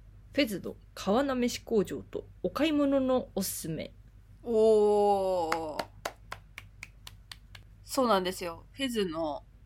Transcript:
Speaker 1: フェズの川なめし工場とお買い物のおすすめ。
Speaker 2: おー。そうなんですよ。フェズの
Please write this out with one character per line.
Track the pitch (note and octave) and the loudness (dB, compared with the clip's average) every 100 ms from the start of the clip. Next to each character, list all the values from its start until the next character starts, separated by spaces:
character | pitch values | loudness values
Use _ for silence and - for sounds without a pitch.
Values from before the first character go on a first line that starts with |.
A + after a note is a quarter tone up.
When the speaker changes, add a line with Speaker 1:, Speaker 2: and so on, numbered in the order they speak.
| - - - | -20 -20 -6
Speaker 1:
フ | - | -2
ェ | C#4 | 0
ズ | F#3+ | -2
の | G#2 - - | -10 -14 -18
川 | - - A3 | -8 0 0
な | C#4 B3+ | 0 0
め | A#3+ | -2
し | - | -4
工 | - A3+ | -2 0
場 | F#3 - | 0 -4
と | - - - - | -10 -12 -12 -8
お | F3+ | -6
買 | - D#4 | 0 0
い | |
物 | D4 C#4+ C#4 | 2 2 2
の | C4 B3+ - - | 2 0 -2 -4
お | |
す | F#3+ | -6
す | - F3 | -6 -8
め。 | D#3 - - - - - - | -8 -10 -14 -20 -20 -20 -16
Speaker 2:
お | A#3+ A3 A3 G#3+ G#3 G#3 G3+ G3+ F#3+ F#3 D#3+ E3 D#3+ C#3 | -2 4 6 6 6 4 4 2 2 0 0 -2 -4 -8
ー。 | - - - - - - - - - - - - - - - - - - - - | -10 -12 -14 -14 -16 -20 -18 -20 -20 -20 -20 -20 -20 -20 -20 -20 -20 -20 -20 -20
そ | - - | -6 0
う | B3 | 4
な | G3 | 4
ん | |
で | F#3 | 2
す | F#3 F3 | -4 -8
よ。 | E3 - | -10 -16
フ | - | -6
ェ | C4+ | -4
ズ | A#3 F#3+ | -2 -2
の | D#3+ D#3+ D3 - - | -2 -4 -6 -10 -20